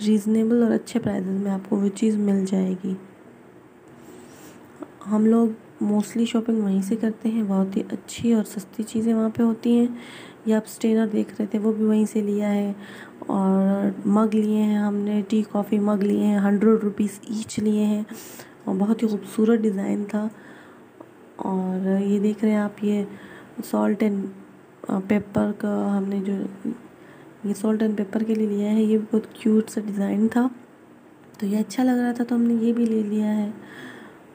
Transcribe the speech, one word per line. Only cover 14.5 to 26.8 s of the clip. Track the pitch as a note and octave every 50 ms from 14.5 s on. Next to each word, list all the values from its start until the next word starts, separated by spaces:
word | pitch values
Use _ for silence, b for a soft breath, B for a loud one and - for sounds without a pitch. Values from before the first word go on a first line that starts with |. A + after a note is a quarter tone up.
| G#3+ G#3+
हैं | G#3+ G#3+ G#3+ G#3
हमने, | G#3 G#3 G3+ G3+ G3+ G#3 G#3 G#3 G3+
टी | G3+ - A3 G#3
coffee | - - G#3 G3+ G3 - G#3+
mug | G3+ G#3 G#3 G3+ G3
लिए | G3+ G3+ G#3 G3+
हैं, | G#3 G#3 G3+
hundred | G3 G3+ G3+ G3+ G#3 A3 A3 G#3+
rupees | G#3+ G#3 G3+ - G#3 G3+ - - - -
each | G#3+ G#3+ A3 - - -
लिए | G#3 G#3+ G#3+ G#3+ G#3+
हैं, | G#3 G#3+ G#3 G#3+ B B B B B B B B B B - - G#3
और | G3
बहुत | F#3+ G3+ G#3 A3+ A3 A#3+
ही | G#3+
खूबसूरत | G#3 G3 - - - - G#3+ A3 A#3 A3+
design | G#3+ A3 G3 F#3+ G3 G3+ G3+ G#3 G#3
था। | G3+ - G#3 G#3+ A3 B B B B B B B B B B B B - - - - - - - - - -
और | - - G3 F#3+ F#3 F#3 F#3 F#3 F#3+ F#3+ F#3+ G3 G3
ये | G3+ G3+ G#3
देख | G3 G#3+ G#3+ G#3 -
रहे | G#3+ G#3+
हैं | G#3
आप, | G#3 G#3 G#3 - G#3+
ये | G#3 G#3 G#3 G3+ G3 B B B B B B B B B -
salt | A3+ - - G#3+ G#3+ G#3+ G#3+ G3
and, | A3+ G#3+ G3+ G3 F#3+ F#3+ F#3+ - - - - - - - - - - -
अ, | G3+ G3
pepper | F#3+ G3 G#3 G#3 G3+ G3+ - G#3+ G#3+ G#3 G#3 -
का | - G#3 G3+ G3+ G3+ G3+ G3+
हमने | G3+ F#3+ F#3+ G3 G3
जो, | F#3+ G3+ G3+ G3 F#3+ G3 - - - - A#3 -